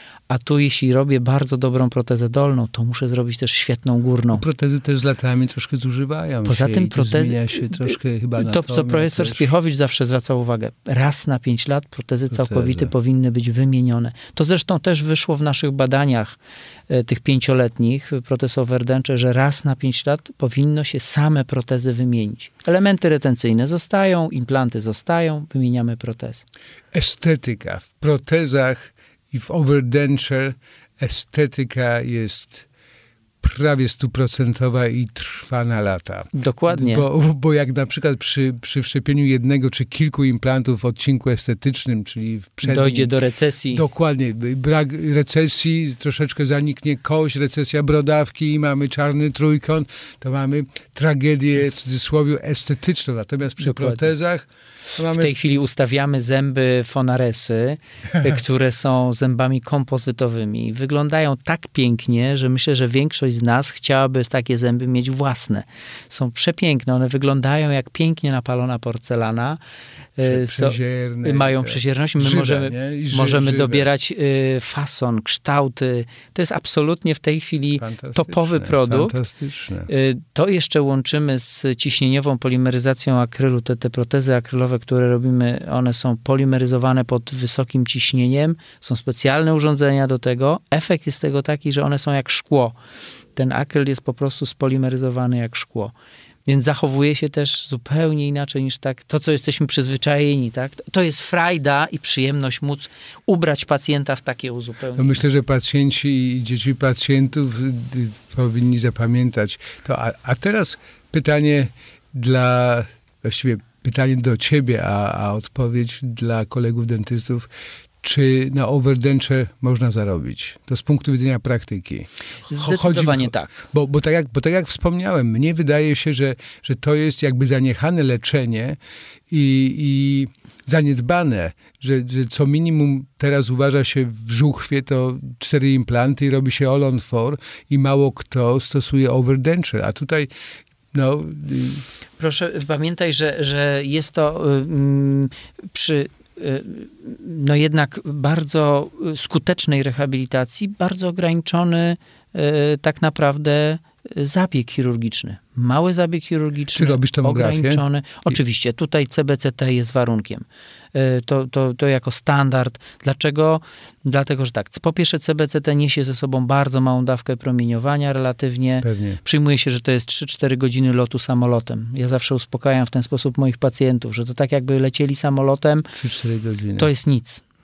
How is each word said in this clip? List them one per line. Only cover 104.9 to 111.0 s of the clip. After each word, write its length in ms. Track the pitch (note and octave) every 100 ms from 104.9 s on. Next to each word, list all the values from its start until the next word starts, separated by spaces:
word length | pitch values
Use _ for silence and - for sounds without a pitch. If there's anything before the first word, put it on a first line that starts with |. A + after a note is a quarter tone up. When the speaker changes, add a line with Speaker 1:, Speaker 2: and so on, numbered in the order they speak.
| B2
Speaker 2:
No 60 |
myślę, 260 | C3+ C3+ C#3+
że 140 | C#3
pacjenci 920 | C3 C3 - C#3+ C#3 - C#3+ C3 B2+ B2
i 60 |
dzieci 320 | A#2 B2 B2 B2+
pacjentów, 840 | C3 B2 - C3+ C3+ D3+ C3+ A2+
y, 100 | C3+ B2 B2 B2+ A2+ G#2+ - C3
powinni 440 | B2 A#2 B2 A#2+
zapamiętać 800 | A#2+ - A#2 B2 B2 A2 G#2 - - -
to. 160 | - B2+
A, 100 | A#2 -
a 120 | B2+ A#2+
teraz 420 | G3 G#3+ E3+ - - -